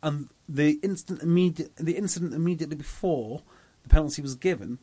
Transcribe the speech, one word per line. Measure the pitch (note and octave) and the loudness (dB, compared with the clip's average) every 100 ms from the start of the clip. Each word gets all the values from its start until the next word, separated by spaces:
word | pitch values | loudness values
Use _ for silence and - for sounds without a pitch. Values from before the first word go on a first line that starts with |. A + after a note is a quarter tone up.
and | D#3 D3 D3 _ - | -4 -4 -8 _ -8
the | C#3+ D3+ D3+ | 2 4 4
instant | F#3+ F#3 - F#3 | 0 -4 -6 -4
immedi-, | E3 F3 F3+ E3 D#3 - | 2 4 4 2 -8 -6
the | D#3+ E3+ | -4 -2
incident | G3+ - E3+ | -2 -4 -4
immediately | C#3+ E3 E3+ D#3 D3+ | -2 -2 -2 -6 -8
before | D3 - - D#3 A2 C3+ _ - _ _ | -10 -6 -2 -2 -4 -10 _ -20 _ _
the | - | 6
penalty | D#3+ D3+ D3 | 6 6 -4
was | C#3 B2+ | -8 -2
given | F#3 D#3+ F#2+ B2 | -2 -2 -6 -12